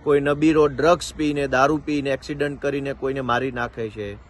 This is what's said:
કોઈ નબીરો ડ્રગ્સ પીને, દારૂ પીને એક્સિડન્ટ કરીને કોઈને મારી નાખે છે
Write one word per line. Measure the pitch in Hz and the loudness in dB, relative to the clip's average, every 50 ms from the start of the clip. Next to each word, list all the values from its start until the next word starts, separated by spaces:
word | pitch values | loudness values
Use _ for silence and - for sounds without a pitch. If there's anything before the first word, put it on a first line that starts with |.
કોઈ | - 151 143 143 | 2 4 2 2
નબીરો | 139 143 147 143 156 160 156 156 151 | 4 2 0 4 4 4 6 6 4
ડ્રગ્સ | 147 139 120 143 165 180 175 - - - | 4 2 2 4 4 4 4 2 -12 -6
પીને, | - 156 147 147 143 139 135 | -4 -2 -2 0 -2 -2 0
દારૂ | 131 127 131 143 156 151 | 2 2 4 4 2 0
પીને | 139 151 151 147 135 139 | -2 -2 -4 -2 -2 -2
એક્સિડન્ટ | 135 131 - - 151 143 147 147 143 131 | -4 -4 -4 -10 -6 -4 -4 -4 -4 -4
કરીને | - 143 139 143 139 139 135 | -4 -4 -2 -2 -4 -6 -8
કોઈને | - - 135 135 139 131 | -4 -4 -4 -4 -4 -2
મારી | 123 120 120 131 135 123 | 0 0 0 0 -2 -4
નાખે | 123 120 117 - - 113 110 | -6 -8 -8 -6 -8 -8 -8
છે | 104 113 104 101 101 - - | -8 -8 -10 -10 -10 -14 -16